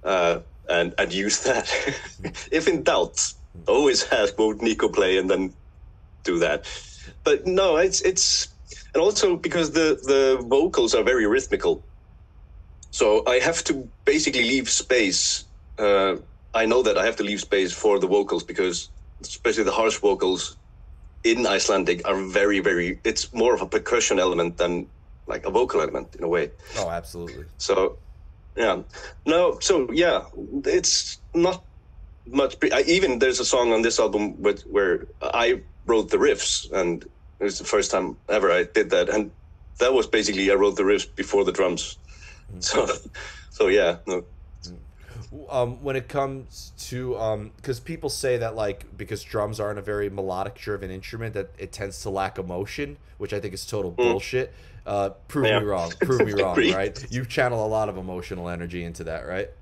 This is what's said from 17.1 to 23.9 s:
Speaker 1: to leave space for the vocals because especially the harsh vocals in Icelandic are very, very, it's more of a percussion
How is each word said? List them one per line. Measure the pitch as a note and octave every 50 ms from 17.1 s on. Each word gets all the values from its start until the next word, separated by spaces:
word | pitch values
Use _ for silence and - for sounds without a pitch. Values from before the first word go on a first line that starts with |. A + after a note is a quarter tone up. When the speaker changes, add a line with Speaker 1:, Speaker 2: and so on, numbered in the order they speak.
| A2+ -
Speaker 1:
to | A2
leave | G2+ G#2 G2
space | - - - G2 F#2+ F2+
for | F2 - - G#2+ G2+ G2
the | F#2 F#2
vocals | F2+ G2+ G2+ G2 F2+ E2+ D#2+
because | - F2 - F#2+ F2+ E2+ F2 - - - - - - - -
especially | - - - - - A#2+ G#2+ - G#2+
the | F#2+
harsh | F#2+ A2 A2+ A2+ G#2+ -
vocals | - G#2 F#2+ F2+ G2 F#2 F#2 E2+ - - - - _ - - - - - - - - - - - -
in | A2+ A2+ A#2 B2 G#2
Icelandic | G2+ F#2+ - - G#2 F#2+ F#2 F2+ F2 F2 - G2
are | G2 F#2+
very, | G2 F#2 F#2 G2+ G2+ G2+ G2+ G2
very, | F2+ G2+ F#2 F2 F2 F2 F#2 - -
it's | - - - - - -
more | A#2+ A2+ B2 B2
of | - -
a | -
percussion | - G#2+ - -